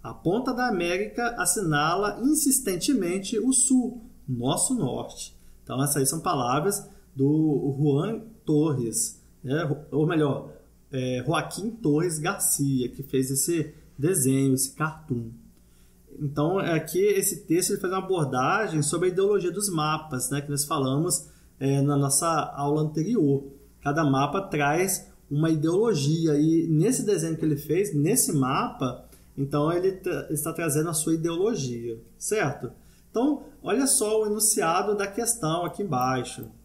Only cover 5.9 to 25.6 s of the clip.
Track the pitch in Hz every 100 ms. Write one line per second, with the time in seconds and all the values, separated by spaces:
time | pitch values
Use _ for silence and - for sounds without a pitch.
5.9 | 147 135 165 185 151 120 139 180 202 -
6.9 | - - 131 139 156 156 135 139 131 151
7.9 | 139 196 226 - - - 151 156 127 113
8.9 | 110 - - - - 127 147 160 147 -
9.9 | 135 156 165 147 120 - - - _ -
10.9 | 135 127 127 143 160 151 - 208 - 156
11.9 | 147 180 156 143 - - - 139 131 123
12.9 | - 135 135 131 135 - 170 139 - -
13.9 | - 147 190 131 135 135 131 - - 156
14.9 | - - 120 113 - - - - - -
15.9 | - - - 147 143 151 190 175 160 156
16.9 | 180 208 196 190 175 - 165 185 196 185
17.9 | 190 180 185 139 127 135 196 202 160 143
18.9 | 170 180 175 202 202 175 180 202 165 151
19.9 | 156 - 165 - 143 143 143 - 156 131
20.9 | 139 175 185 - - - - 135 139 139
21.9 | 143 139 - 170 156 131 - 143 151 151
22.9 | 160 165 233 147 139 - - - - 143
23.9 | 147 147 135 143 196 190 156 143 160 190
24.9 | - - - - 143 160 160